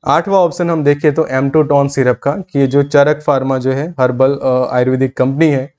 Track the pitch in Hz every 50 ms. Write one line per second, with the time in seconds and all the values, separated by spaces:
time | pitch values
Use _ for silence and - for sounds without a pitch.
0 | - 131 139 160 170 196 196 196 185 - - - 180 170 170 160 147 143 143 143
1 | 147 156 139 151 156 - 131 131 139 139 139 156 151 139 147 143 139 139 139 139
2 | 139 127 120 - - 143 147 202 180 _ _ 139 139 131 123 143 143 143 - 143
3 | 143 143 151 147 - - 143 135 131 135 135 131 123 131 131 135 147 175 175 -
4 | 127 123 123 120 131 135 139 139 - 131 127 127 127 - 131 127 127 127 131 127
5 | 131 127 131 - 131 131 135 143 165 156 143 135 131 - _